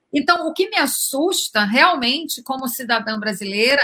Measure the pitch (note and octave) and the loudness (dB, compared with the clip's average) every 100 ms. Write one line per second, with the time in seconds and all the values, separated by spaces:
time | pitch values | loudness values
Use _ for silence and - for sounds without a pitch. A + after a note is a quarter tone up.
0 | _ C#4+ D#4 F4 D#4+ E4 F#4+ G#4 C#4+ - | _ 0 2 0 0 -2 -2 0 0 0
1 | - C4+ E4 F4 - A3 G#3 A#3 E4+ E4 | -2 0 0 0 -2 -2 2 4 4 4
2 | A#3+ C#4 D#4 - - C4 C4 - A#3+ A3+ | 0 -2 -4 -8 -6 -6 -4 -6 -2 -2
3 | A3+ A3 G#3+ F#3+ G3+ G3+ A#3 C#4+ | -2 -4 -4 -4 -4 0 4 4